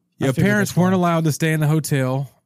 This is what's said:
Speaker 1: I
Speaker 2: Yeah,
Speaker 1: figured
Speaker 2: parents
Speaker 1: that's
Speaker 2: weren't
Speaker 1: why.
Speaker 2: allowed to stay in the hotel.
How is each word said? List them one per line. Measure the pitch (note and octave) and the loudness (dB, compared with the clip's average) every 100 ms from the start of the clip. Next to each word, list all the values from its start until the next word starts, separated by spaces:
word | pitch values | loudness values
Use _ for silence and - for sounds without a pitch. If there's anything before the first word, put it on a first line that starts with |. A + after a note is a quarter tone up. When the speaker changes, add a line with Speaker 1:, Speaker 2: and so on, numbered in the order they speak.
| _ _ | _ _
Speaker 1:
I | C3+ | -4
Speaker 2:
Yeah, | |
Speaker 1:
figured | C3 F#3 | 0 2
Speaker 2:
parents | G#3 D3+ | 2 0
Speaker 1:
that's | - | 0
Speaker 2:
weren't | F#3 | 2
Speaker 1:
why. | F#3 | 2
Speaker 2:
allowed | F3 E3 | 2 2
to | D#3+ | 0
stay | C3+ D#3+ | 0 -2
in | D#3 | 0
the | D3+ | 0
hotel. | D#3 C#3+ C#3+ B2+ C3 C#3 _ | 0 0 -2 -2 -4 -6 _